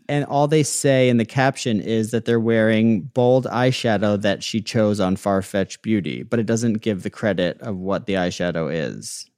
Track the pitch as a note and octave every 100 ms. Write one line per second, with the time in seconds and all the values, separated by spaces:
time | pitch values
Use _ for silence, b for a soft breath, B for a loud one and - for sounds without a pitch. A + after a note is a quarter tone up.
0 | - C#3+ C#3+ C#3+ D3 D#3 C#3+ - C#3 C3
1 | B2+ A#2 A2 C3+ C3 - B2 G#2 F#2 A2+
2 | A2 A#2 A#2 A#2 A2+ A2+ A2 A2 A2+ G#2
3 | C3 B2+ B2 B2+ A#2+ A2+ C3 - A#2+ G2+
4 | G#2+ G2+ G#2 F#2 - A2+ - A#2 G#2+ G#2
5 | F#2 F#2+ G2+ G2 F#2+ G2+ F#2+ - A2 G#2+
6 | - B1 - A#2 A2 A#2 A#2+ G#2 A2 F#2+
7 | G2+ - A2 F#2 F2 - A#2+ F#2 F#2 F#2
8 | A2+ F#2+ F2+ - F2 E2 D2+ D#2+ B1 G1+
9 | - - -